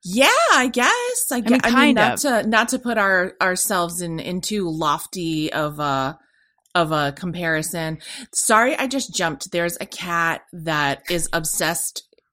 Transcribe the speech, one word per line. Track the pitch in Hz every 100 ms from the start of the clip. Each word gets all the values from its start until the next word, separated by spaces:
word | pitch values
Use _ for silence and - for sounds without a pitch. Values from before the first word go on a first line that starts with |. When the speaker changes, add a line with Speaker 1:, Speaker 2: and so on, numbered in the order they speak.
Speaker 1:
Yeah, | 180 202 277 508 659
I | 302 254
guess. | 247 254 466 494 494 -
I, | 247
Speaker 2:
I |
Speaker 1:
gue-, | 220
Speaker 2:
mean, | 254
Speaker 1:
I | 233
mean, | 247
Speaker 2:
kind | 294 247
Speaker 1:
not | 208 -
Speaker 2:
of. | 285 233
Speaker 1:
to, | 208
not | 220 240
to | 254
put | 247 220
our, | 196 185 185 -
ourselves | 190 180 - 190 170 170
in, | 175 160
in | - 180
too | - 214 180
lofty | 156 156 151 - 190 165 156 156
of | - 151 147
a, | 147 135 135 156 _ _ _ _ _ 180
of | 160
a | 156 143
comparison. | 139 180 170 170 160 156 175 160 160 - - 247
Sorry, | - - 220 240 311
I | 269
just | 269 - -
jumped. | 170 143 -
There's | 175 170 170
a | 190
cat | - 180 170 165 160 _
that | 180 160 151 143 139 -
is | 175 -
obsessed | 165 160 - 160 170 - - _ _ _